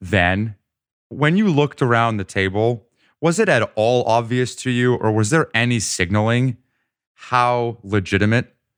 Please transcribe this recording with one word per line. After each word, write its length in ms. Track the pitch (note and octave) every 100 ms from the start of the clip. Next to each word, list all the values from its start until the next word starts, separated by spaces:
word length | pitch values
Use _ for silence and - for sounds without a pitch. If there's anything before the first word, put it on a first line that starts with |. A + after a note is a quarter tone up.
then, 540 | F#2 F#2+ F2 F#2+ A2 G#2 _ _ _ _ -
when 280 | - D3+ F3+
you 120 | G#3+
looked 320 | C#3+ D3 -
around 360 | C3 A#2 A#2 G#2+
the 60 |
table, 640 | F#2+ G2 F#2+ G2 A2+ A#2+ _ _ _ -
was 180 | E3 E3+
it 100 | G#3
at 220 | C3 G#2+ -
all 280 | A2 B2 A2+
obvious 500 | A2+ A2+ B2 B2 -
to 140 | C3
you, 260 | B2 B2 B2
or 160 | A2
was 180 | G#2+ G#2+
there 200 | D#3+ -
any 260 | A2+ A#2+ A#2+
signaling 760 | - - F2 G#2 A2 A#2+ C3 A2 _ _ _ _ _
how 640 | _ - B2 B2 B2 A#2 A2+
legitimate 760 | G2 G#2 F2+ G2 G#2+ A#2 - _ _